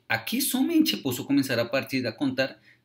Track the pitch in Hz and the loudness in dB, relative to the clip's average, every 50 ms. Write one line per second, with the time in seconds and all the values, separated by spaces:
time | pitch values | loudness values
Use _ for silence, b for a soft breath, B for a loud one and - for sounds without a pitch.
0 | _ - 117 110 - - 226 254 - - - 247 - 330 339 311 - - - 202 | _ -4 -4 -2 -2 -2 -4 -2 -2 0 0 0 0 4 4 4 4 4 0 -2
1 | - 135 117 117 131 - 139 139 131 135 123 113 117 - - 135 123 - 135 131 | -2 -4 -4 -2 -2 2 2 2 2 2 0 0 0 0 0 -2 -2 -2 -2 -2
2 | 120 113 - - 143 135 127 135 131 - - b b b b b | -2 -2 -4 -2 -2 -2 0 0 -2 -2 -2 b b b b b